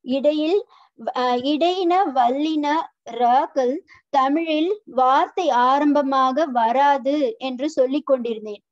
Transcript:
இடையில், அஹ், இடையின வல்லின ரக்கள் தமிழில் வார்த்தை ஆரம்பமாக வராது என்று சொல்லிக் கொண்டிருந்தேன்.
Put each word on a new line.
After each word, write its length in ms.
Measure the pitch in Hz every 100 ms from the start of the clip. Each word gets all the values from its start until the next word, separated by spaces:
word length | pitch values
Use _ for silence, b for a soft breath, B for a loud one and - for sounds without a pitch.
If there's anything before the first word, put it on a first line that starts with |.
இடையில், 540 | - 269 285 302 311 392 - b b _ 226
அஹ், 260 | - 247 247
இடையின 500 | 262 294 339 370 349 359 392
வல்லின 540 | 254 240 277 311 311 285 311 - _ -
ரக்கள் 600 | 233 240 254 320 277 247 302 _ b _
தமிழில் 600 | 277 269 302 330 311 339 415 -
வார்த்தை 520 | 254 254 277 370 - 330 240
ஆரம்பமாக 840 | 247 277 294 285 269 269 262 262 311
வராது 640 | 240 226 247 285 277 269 294 262 -
என்று 260 | 262 254 302
சொல்லிக் 360 | 294 262 285 269
கொண்டிருந்தேன். 560 | 262 233 214 214 208 _